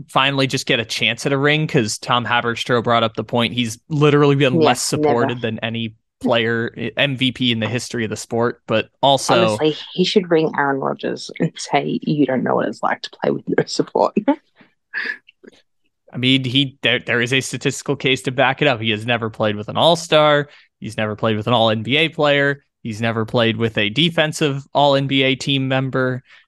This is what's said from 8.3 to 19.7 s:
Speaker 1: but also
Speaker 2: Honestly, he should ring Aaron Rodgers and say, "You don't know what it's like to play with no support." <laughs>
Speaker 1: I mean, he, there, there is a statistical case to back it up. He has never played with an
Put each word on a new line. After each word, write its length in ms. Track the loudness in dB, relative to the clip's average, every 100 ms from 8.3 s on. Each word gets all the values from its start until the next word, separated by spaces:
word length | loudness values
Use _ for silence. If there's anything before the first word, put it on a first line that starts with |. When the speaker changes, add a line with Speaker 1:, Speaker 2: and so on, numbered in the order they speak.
| 0 0 -2 -2
Speaker 1:
but 220 | -2 -2 _
also 340 | 2 2 2 2 2
Speaker 2:
Honestly, 220 | 2 0 -2 -4
he 100 | -2
should 260 | 0 2 2
ring 220 | 2 2 0
Aaron 240 | -2 -2
Rodgers 500 | -4 -4 -6 -8 -10 -6
and 140 | -6 -6
say, 420 | -4 -2 -2 -4
"You 240 | -2 0 0
don't 180 | 0
know 120 | 0 0
what 120 | -2
it's 160 | -4
like 200 | -4 -4
to 60 | -8
play 220 | -6 -2
with 140 | -2 -2
no 160 | -2 -2
support." 500 | -4 -2 0 0 0
<laughs> 60 | -2 -2 _ _ _ _ _ -8 -8 -10 _ _ -20 -20 _ _ _ _ _
Speaker 1:
I 60 | -2
mean, 260 | 2 2
he, 340 | 2 0 0 -2
there, 160 | 0 0
there 240 | 0 -2
is 100 | 0
a 60 | 0
statistical 560 | -2 -4 -4 -4 -4 -2
case 280 | 0 0
to 80 | -2
back 320 | 0 0 2
it 40 | 0
up. 140 | 0
He 80 | -2
has 160 | -2 -2
never 240 | -2 -2
played 260 | -2 -2 -2
with 140 |
an 80 | -4